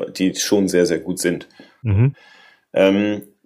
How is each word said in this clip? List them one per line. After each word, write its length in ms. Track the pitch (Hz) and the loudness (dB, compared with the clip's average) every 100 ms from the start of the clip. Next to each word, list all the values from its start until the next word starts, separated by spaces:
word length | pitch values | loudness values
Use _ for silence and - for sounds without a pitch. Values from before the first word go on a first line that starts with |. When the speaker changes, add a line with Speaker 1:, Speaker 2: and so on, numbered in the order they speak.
| - | -6
Speaker 1:
die 220 | - 92 - | -4 -4 -4
schon 300 | - 104 95 | -2 0 2
sehr, 160 | 90 87 | 2 2
sehr 120 | 82 | 0
gut 200 | - 85 | -6 -4
sind. 300 | 90 78 - - - _ | -4 -4 -8 -20 -20 _
Speaker 2:
Mhm. 340 | 113 98 131 - - - - _ _ | -2 2 2 0 -14 -20 -20 _ _
Speaker 1:
Ähm, 480 | - 95 98 104 104 - _ | 0 2 2 0 -4 -10 _